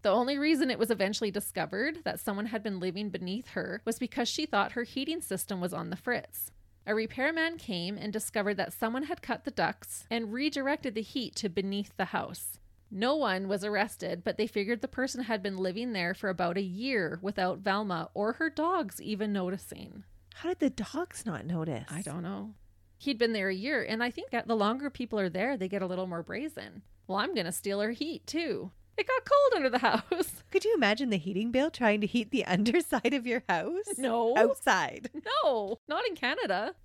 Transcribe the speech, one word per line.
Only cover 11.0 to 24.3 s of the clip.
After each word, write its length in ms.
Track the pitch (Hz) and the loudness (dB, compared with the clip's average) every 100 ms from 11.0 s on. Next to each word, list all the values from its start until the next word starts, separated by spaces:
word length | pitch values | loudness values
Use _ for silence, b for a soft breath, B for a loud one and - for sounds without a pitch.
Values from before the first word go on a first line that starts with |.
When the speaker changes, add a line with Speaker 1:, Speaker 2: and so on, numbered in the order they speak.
Speaker 1:
heat 320 | 220 277 220 - | -4 -4 -4 -4
to 120 | 202 | -2
beneath 480 | 170 196 202 202 - | 0 -2 -2 -4 -4
the 100 | 180 | -2
house. 520 | - - 175 - - - - _ | -2 -4 -8 -10 -12 -18 -20 _
No 240 | 190 233 302 | -2 2 2
one 300 | 247 185 190 | 2 0 0
was 160 | 196 | 0
arrested, 580 | 208 208 208 - 175 175 | 0 2 0 -2 -6 -2
but 120 | 214 190 | -2 0
they 100 | 226 | 0
figured 340 | 214 196 233 | 0 0 -2
the 60 | 262 | -4
person 340 | - 262 247 | -2 -2 -2
had 200 | 220 220 | -2 -2
been 140 | 196 190 | -2 -2
living 360 | 185 185 247 | -2 -2 -2
there 200 | 208 175 | 0 0
for 160 | 185 202 | 0 -2
about 300 | 180 175 175 | 0 0 0
a 40 | |
year 560 | 196 180 254 247 170 165 | -2 -2 0 2 0 -2
without 360 | 190 202 180 185 | -4 0 0 0
Velma 500 | 196 196 214 170 165 | 0 0 0 -2 -4
or 200 | - 208 | -2 -2
her 160 | 254 320 | 0 -2
dogs 500 | 311 320 370 220 - | 2 2 2 -2 -6
even 320 | - 208 214 | -6 -4 0
noticing. 720 | 202 180 190 - - - - - - - | 0 -2 -4 -8 -14 -14 -16 -18 -20 -20
Speaker 2:
How 160 | - 330 | -8 -4
did 80 | 359 | 2
the 120 | 285 | 2
dogs 540 | - 202 277 359 - | 0 -6 -4 -6 -6
not 220 | 226 151 - | -6 -6 -2
notice? 380 | 175 160 120 - | -2 -2 -4 -6
Speaker 1:
I 140 | 151 | -8
don't 200 | 190 143 | -6 -6
know. 320 | 170 196 202 208 - - _ _ | -6 -8 -10 -14 -20 -20 _ _
He'd 200 | - 240 | -4 2
been 140 | 233 | 2
there 160 | 220 190 | 2 0
a 60 | |
year, 280 | 190 233 285 | 0 0 -2
and 200 | - 220 | 0 -2
I 80 | 240 | -2
think 200 | 240 508 | -4 -4